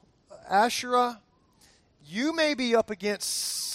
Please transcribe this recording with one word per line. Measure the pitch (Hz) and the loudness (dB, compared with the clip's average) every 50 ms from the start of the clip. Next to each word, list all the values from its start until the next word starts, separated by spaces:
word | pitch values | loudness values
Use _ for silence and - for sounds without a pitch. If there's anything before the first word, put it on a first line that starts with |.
| _ _ _ _ _ - - - - - | _ _ _ _ _ -20 -20 -18 -6 0
Asherah. | 180 196 220 247 - - - 247 247 247 247 240 240 208 _ _ _ _ _ _ _ _ _ _ _ _ _ _ _ _ - | 2 4 4 4 0 -4 -4 0 2 2 2 2 -2 -8 _ _ _ _ _ _ _ _ _ _ _ _ _ _ _ _ -16
You | 147 165 208 262 311 330 | -10 -4 -2 -2 -2 0
may | 330 311 302 294 | 2 2 2 2
be | 226 262 240 226 | 0 0 2 4
up | 226 220 - | 2 2 2
against | 208 180 185 208 208 190 - - - - - - - - - - - | -4 -4 -4 -4 -4 -2 -4 -6 -4 -4 -4 -4 -6 -6 -6 -6 -6